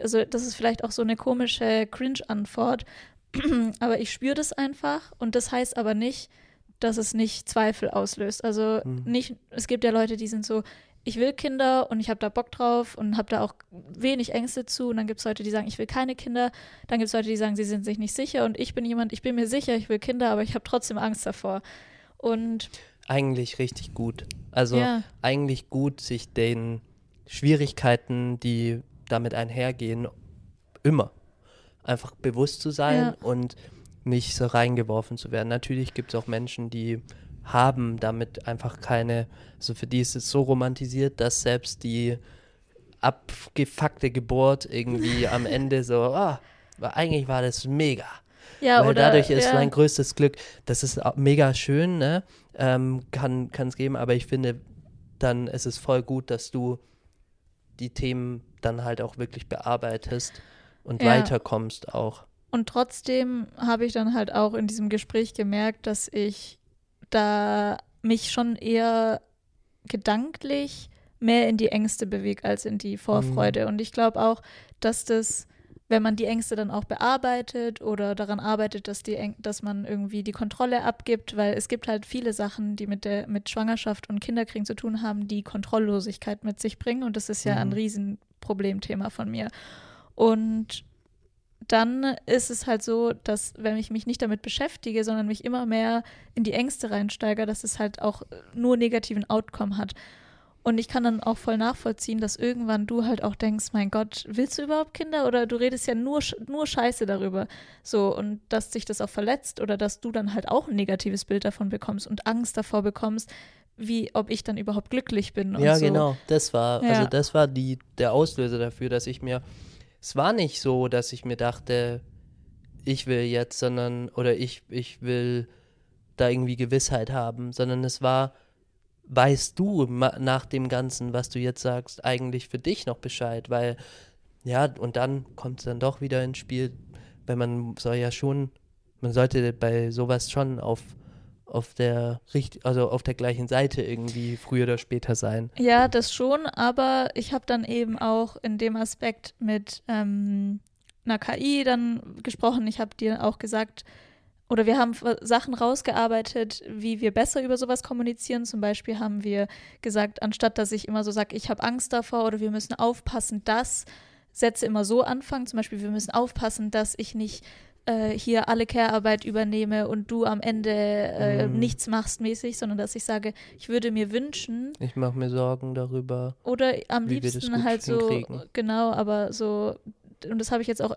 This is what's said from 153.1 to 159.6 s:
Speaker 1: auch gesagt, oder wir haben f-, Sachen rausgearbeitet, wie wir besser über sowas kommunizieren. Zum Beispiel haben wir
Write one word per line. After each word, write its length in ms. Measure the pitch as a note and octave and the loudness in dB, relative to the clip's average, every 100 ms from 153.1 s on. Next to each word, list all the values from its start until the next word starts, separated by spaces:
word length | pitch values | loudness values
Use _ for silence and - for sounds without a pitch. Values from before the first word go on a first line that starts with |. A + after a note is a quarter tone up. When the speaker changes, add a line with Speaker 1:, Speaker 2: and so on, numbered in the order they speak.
| A3 | 2
Speaker 1:
auch 140 | G#3 - | 0 -2
gesagt, 480 | A3 A3 A3 - - - - _ _ _ - | -2 -2 -2 -6 -20 -20 -20 _ _ _ 0
oder 160 | A3+ A3 | 4 6
wir 120 | B3+ | 6
haben 140 | A#3 | 4
f-, 260 | A3+ A#3 A#3 | 0 -2 0
Sachen 320 | A3+ A#3 C4+ | 4 2 2
rausgearbeitet, 1080 | A#3+ A#3+ C#4 - A3+ A3+ A3+ A3 A#3+ A3 - - | 0 2 2 0 2 2 2 -2 -4 -4 -6 -12
wie 320 | G#3+ A3 A3 | -6 -4 0
wir 140 | A3 | 2
besser 300 | G#3+ B3 C#4 | 2 2 2
über 140 | B3+ B3+ | 0 0
sowas 260 | B3 B3 | 0 -2
kommunizieren. 640 | - A#3+ A#3+ A#3 - A#3+ A#3 | -2 -2 -2 -4 -4 -4 -2
Zum 140 | G#3+ | -2
Beispiel 400 | G#3 G#3 - A3 | 0 -2 -4 -4
haben 240 | G#3+ G#3 | -2 -2
wir 240 | G3+ G3+ G3+ - | -2 0 -2 -4